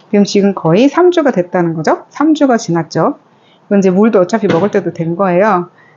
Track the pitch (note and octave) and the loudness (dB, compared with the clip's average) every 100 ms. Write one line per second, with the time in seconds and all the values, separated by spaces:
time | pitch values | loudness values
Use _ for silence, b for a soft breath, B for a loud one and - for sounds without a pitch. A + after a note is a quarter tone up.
0 | _ G3+ G3 G3+ G3 F#3 D#3+ F3+ C#4 - | _ 0 2 2 0 -2 0 2 2 2
1 | F4+ F4 C#4 F#3+ F3 F#3 E3+ D#3+ D#3 F4 | 2 2 0 -2 -4 -2 -2 -2 -4 -4
2 | - - D4+ D4+ C#4 A3+ - E3+ D#3+ E3 | -6 -2 0 2 2 0 -2 -4 -2 -2
3 | G#3 D4 _ b b b _ G3+ F#3+ F#3 | -2 -4 _ b b b _ 0 2 2
4 | A3 G#3+ F3+ A3 G3+ E3 G3+ G3+ F3 D#3+ | 2 2 0 0 -2 0 0 -2 -4 -6
5 | E3 E3+ F#3+ F3 G#3+ F#3 F4 b b | -6 -2 0 0 2 0 -4 b b